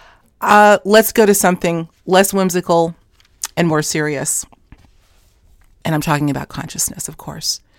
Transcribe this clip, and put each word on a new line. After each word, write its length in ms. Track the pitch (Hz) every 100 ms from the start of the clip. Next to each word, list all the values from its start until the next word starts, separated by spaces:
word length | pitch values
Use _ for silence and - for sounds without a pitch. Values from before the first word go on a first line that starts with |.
| _ _ _ _
uh, 380 | 226 208 208 202
let's 280 | 190 214 214
go 140 | - 208
to 80 |
something 540 | 196 185 180 170 170 165 _
less 280 | - 185 190
whimsical 640 | 196 185 180 180 170 165 165 _ _ _ _ - -
and 100 | 170
more 160 | 156
serious. 640 | 156 160 151 139 143 - - _ _ - _ _ _ _ _ _ _ _ _ _
And 100 | -
I'm 80 | 156
talking 280 | 165 147 147
about 180 | 135 -
consciousness, 580 | - 151 - - - -
of 100 | 156
course. 440 | - 156 - - _